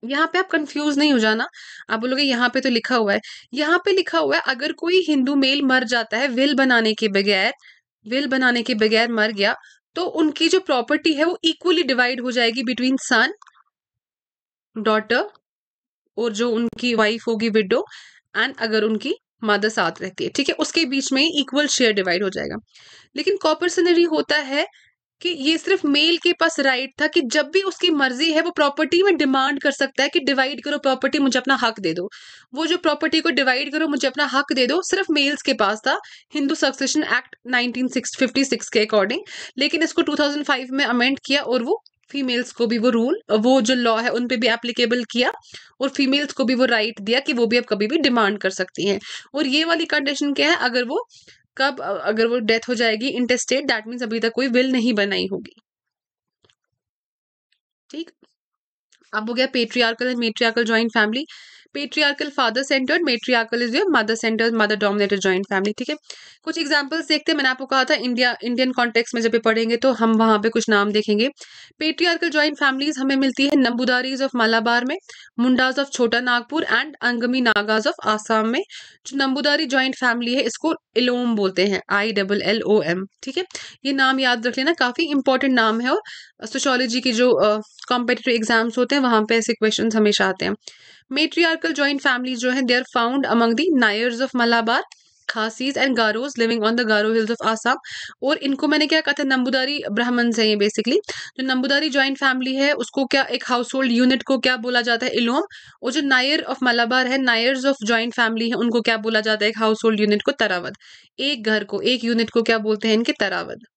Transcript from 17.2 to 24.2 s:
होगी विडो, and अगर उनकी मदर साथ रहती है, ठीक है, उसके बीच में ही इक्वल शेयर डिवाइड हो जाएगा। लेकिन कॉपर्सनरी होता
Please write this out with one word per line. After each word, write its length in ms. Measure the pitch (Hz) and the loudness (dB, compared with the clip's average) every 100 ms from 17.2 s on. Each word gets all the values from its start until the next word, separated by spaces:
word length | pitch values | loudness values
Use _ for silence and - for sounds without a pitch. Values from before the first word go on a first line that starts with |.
| - | -4
होगी 200 | 226 226 | -2 0
विडो, 360 | 214 196 233 415 - - _ _ - | 0 2 -2 -2 -12 -20 _ _ -4
and 200 | 240 254 | -4 -4
अगर 240 | 226 220 | -2 0
उनकी 320 | 214 220 262 427 _ _ | 0 -2 -4 -8 _ _
मदर 240 | 220 208 214 | 0 0 0
साथ 240 | 220 175 170 | 0 -2 -2
रहती 240 | 190 196 | -12 -6
है, 60 | 185 | -6
ठीक 180 | - 277 | -2 -2
है, 60 | |
उसके 300 | 311 311 - | -2 -2 0
बीच 280 | 311 269 262 | -2 -2 -2
में 100 | 262 | 0
ही 180 | 311 285 | 0 0
इक्वल 260 | 277 277 294 | -2 0 0
शेयर 260 | - 240 | 2 2
डिवाइड 300 | 202 185 175 | 2 0 0
हो 60 | 196 | -2
जाएगा। 280 | 196 71 214 - - - - _ 262 | -4 -8 -10 -14 -20 -20 -20 _ -6
लेकिन 200 | 294 403 | -2 0
कॉपर्सनरी 680 | 320 311 349 330 349 339 | 0 0 0 0 2 4
होता 340 | 339 311 | 4 2